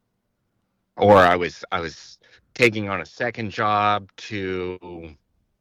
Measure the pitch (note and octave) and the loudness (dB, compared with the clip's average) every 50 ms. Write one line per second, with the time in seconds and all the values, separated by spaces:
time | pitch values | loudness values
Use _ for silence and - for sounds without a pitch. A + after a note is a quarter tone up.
0 | _ _ _ _ _ _ _ _ _ _ _ _ _ _ _ _ _ _ _ F#2 | _ _ _ _ _ _ _ _ _ _ _ _ _ _ _ _ _ _ _ 2
1 | G2 G2+ G#2 F#2+ F2+ F2 F2+ F2+ F2 D#2+ - - - - G2 F2+ E2 D#2+ D2+ - | 6 6 8 8 8 6 4 2 0 -4 -6 -12 -12 -8 -8 -6 -6 -8 -10 -14
2 | - - - _ _ _ _ _ _ _ _ - B2 A#2+ G#2+ A2+ G2+ G2 G2 F2+ | -20 -20 -20 _ _ _ _ _ _ _ _ 0 0 0 0 -2 -4 -6 -6 -6
3 | D#2+ - - - B2 A#2+ A2 - A2+ G2+ - - A2 G#2 G#2 G#2 G#2 G#2 G#2 G2+ | -8 -10 -10 -8 -8 -6 -6 -8 -10 -8 -6 -4 -2 0 0 2 2 0 0 -2
4 | G2 - _ - - - A2 G2+ F#2+ F#2 F#2 F#2 F2+ F2+ F#2 F2+ - F2+ F2 E2+ | -4 -10 _ -20 -16 -12 -10 -8 -6 -6 -6 -6 -8 -8 -10 -12 -14 -16 -16 -16
5 | E2 D#2+ D#2 _ _ _ _ _ _ _ _ _ | -16 -18 -20 _ _ _ _ _ _ _ _ _